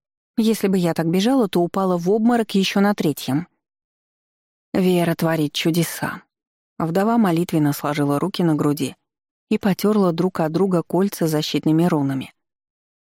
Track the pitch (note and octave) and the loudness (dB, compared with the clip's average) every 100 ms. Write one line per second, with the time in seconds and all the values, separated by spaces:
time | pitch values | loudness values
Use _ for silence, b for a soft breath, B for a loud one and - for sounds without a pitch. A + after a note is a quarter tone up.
0 | _ _ _ - A3 G#3+ G3 F#3+ F3 D#3+ | _ _ _ -2 0 2 0 0 0 0
1 | E3 F3+ G#3 C4+ G#3+ F3 F3 - F#3+ F3 | 0 0 2 2 2 0 0 0 -2 0
2 | E3+ G#3+ A3+ A#3+ A3 G3 F#3+ - G3+ G#3 | 0 2 2 2 0 0 0 2 2 2
3 | E3 C#3 - C3+ F3+ _ _ _ _ _ | -2 -2 -4 -4 -4 _ _ _ _ _
4 | _ _ _ _ _ _ _ - F#3 F3+ | _ _ _ _ _ _ _ -2 2 2
5 | E3+ E3 E3 D#3+ D3 - E3+ E3 E3 - | 0 0 0 0 -2 -2 -2 0 -2 -4
6 | - - - _ _ _ _ _ E3 F3 | -8 -10 -16 _ _ _ _ _ -4 0
7 | G3+ A#3 G#3 E3 F3+ E3 D3 C#3+ C#3+ D3+ | 0 2 2 2 0 0 0 -2 -4 -2
8 | C#3+ C#3+ E3 - F3 D3+ D3 C#3+ C3 - | 0 0 -2 -2 0 2 0 -2 -4 -8
9 | _ _ _ _ _ G#3+ G#3+ F3+ G3+ G#3+ | _ _ _ _ _ -2 0 0 2 2
10 | F#3 E3 F3+ - D#3+ D#3+ G3 F3 D#3 E3+ | 2 0 -2 -2 -2 0 0 0 0 0
11 | G3 - E3 D#3 D#3 D3+ D#3 D#3 F3 D#3+ | -2 -2 -2 -2 -2 -2 2 2 2 2
12 | C#3 C3+ - _ _ _ _ _ _ _ | -2 -4 -8 _ _ _ _ _ _ _